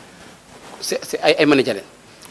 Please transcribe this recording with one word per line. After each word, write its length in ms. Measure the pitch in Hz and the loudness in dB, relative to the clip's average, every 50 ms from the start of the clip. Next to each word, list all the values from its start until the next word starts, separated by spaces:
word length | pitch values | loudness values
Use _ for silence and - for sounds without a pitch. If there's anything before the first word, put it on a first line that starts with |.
| - - - - - - - - - - - - - - - - | -20 -20 -20 -20 -20 -20 -20 -20 -20 -20 -20 -20 -20 -20 -16 -12
C'est, 200 | - - 196 - | -8 -6 -6 -6
c'est 180 | - - - - | -6 -8 -6 -2
ay, 120 | - 156 151 - | 2 2 2 4
ay 80 | 156 | 4
manager 260 | 147 147 135 120 127 107 | 4 4 4 2 0 -2
leen. 100 | 95 - - - - - - - - - - | -6 -8 -14 -20 -20 -20 -20 -20 -20 -20 -10